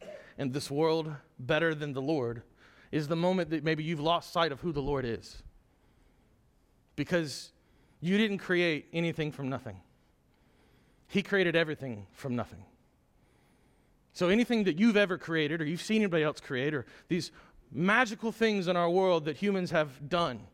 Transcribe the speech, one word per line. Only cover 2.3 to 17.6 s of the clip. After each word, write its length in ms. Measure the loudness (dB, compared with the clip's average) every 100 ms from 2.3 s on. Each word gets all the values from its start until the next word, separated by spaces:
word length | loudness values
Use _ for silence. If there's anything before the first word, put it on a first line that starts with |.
| -6 -12 _ -20 -20 -6
is 160 | -4 -2
the 80 | 0
moment 340 | 2 2 0
that 140 | -2
maybe 200 | 0 -2
you've 160 | -2 -2
lost 320 | 0 0 0
sight 200 | 0 0
of 100 | 0
who 100 | -4
the 100 | -4
Lord 220 | -2 -2
is. 380 | -2 -4 -8 -18 -20 -20 _ _ _ _ _ _ _ _ _ _ _ _ _ -6
Because 560 | 0 0 0 -6 -14 _ _ _ _ -6
you 200 | 2 4
didn't 180 | 2 0
create 480 | 0 2 2 0 -4
anything 380 | -2 -2 0 -4
from 180 | -4 -6
nothing. 320 | -6 -8 -14 -18 _ _ _ _ _ _ _ _ _ _ _ -4
He 160 | -2
created 320 | 0 2 4 2
everything 500 | 2 -2 -6 -8 -12
from 220 | -10 -4 -4
nothing. 280 | -4 -8 -20 _ _ _ _ _ _ _ _ _ _ _ _ _ _
So 160 | -2 2
anything 340 | 4 4 2 2
that 140 | 4
you've 160 | 4 6
ever 220 | 4 0
created 420 | -2 0 0 0
or 60 | -2
you've 160 | -4
seen 220 | 0 2
anybody 200 | 2 2
else 160 | 0 -2
create 340 | -4 -2 0
or 120 | -2 -6 -12 -4
these 240 | -2 -2 -10 -20 -20